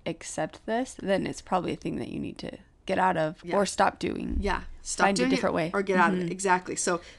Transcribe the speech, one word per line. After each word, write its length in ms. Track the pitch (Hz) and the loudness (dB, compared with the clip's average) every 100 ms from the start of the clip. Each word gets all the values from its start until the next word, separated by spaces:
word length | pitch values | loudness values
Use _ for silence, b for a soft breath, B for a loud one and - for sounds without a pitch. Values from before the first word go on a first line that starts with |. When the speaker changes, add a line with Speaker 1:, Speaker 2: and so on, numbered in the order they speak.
Speaker 1:
accept 600 | - 165 - - 156 - - | -8 -8 -8 -4 -4 -6 -2
this," 300 | 226 254 - | -2 -2 -4
then 260 | 185 190 - | 0 0 0
it's 140 | - | -6
probably 320 | - 185 170 | -2 -2 0
a 40 | 156 | -4
thing 200 | - 156 | -4 -6
that 120 | - | -6
you 100 | - | -6
need 200 | - - | -6 -8
to 200 | - - - _ - | -10 -12 -18 _ -4
get 120 | 190 | 0
out 180 | 185 175 | 2 2
of 200 | 156 170 | 0 -2
Speaker 2:
Yeah. 120 | 175 190 | -2 0
Speaker 1:
or 80 | 190 | 2
stop 320 | - 196 - | 4 2 2
doing. 380 | - - - - | -2 -2 -2 0
Speaker 2:
Yeah. 220 | 196 180 - - | 0 -2 -4 -12
Stop 220 | - - 185 | -8 2 2
Speaker 1:
Find 120 | 196 | 4
a 20 | |
Speaker 2:
doing 100 | 254 | 4
Speaker 1:
different 220 | 262 208 | 2 2
Speaker 2:
it 20 | - | 0
Speaker 1:
way. 140 | 160 | 0
Speaker 2:
or 80 | 202 | -2
get 140 | 196 214 | 2 4
out 140 | 175 | 4
of 40 | 185 | 4
it. 40 | |
Speaker 1:
Mm-hmm. 80 | 175 | 0
Speaker 2:
Exactly. 420 | 185 196 180 - | -2 2 2 2
So 260 | - - 175 B | -2 0 0 B